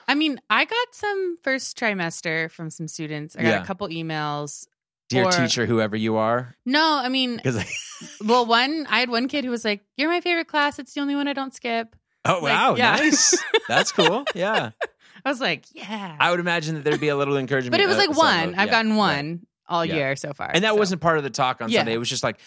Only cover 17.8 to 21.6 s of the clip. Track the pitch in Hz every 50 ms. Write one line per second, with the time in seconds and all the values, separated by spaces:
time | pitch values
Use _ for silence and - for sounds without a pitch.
17.8 | 403 - - - - 302 294 294 320 285 202 170 165 175 170 185 202 - - 226
18.8 | 226 220 214 214 202 175 147 143 143 151 170 175 - _ _ _ _ - 175 170
19.8 | 165 160 165 156 139 135 139 - - 147 143 - - - - 170 202 220 214 208
20.8 | 208 180 190 156 151 170 160 156 139 131 113 - 135 127 127 -